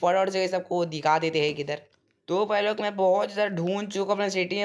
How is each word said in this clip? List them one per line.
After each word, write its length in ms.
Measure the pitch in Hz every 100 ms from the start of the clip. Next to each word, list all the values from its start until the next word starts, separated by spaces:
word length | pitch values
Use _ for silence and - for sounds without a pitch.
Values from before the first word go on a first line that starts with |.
फटाफट 280 | 175 190 190
से 160 | 190 185
सबको 360 | 185 180 175 170
दिखा 320 | 156 151 160
देते 220 | 165 160
हैं 140 | 151
किधर। 280 | 147 147 143 - _ _ _ -
तो 160 | 180 214
भाई 160 | 208
लोग 180 | 208 214
मैं 140 | 208 196
बहुत 360 | 190 196 208
ज़्यादा 220 | 202 208
ढूंढ 340 | 180 175 196 208
चुका 240 | 196 196
अपने 160 | 202 202
सिटी 260 | 190 180
में, 80 | 202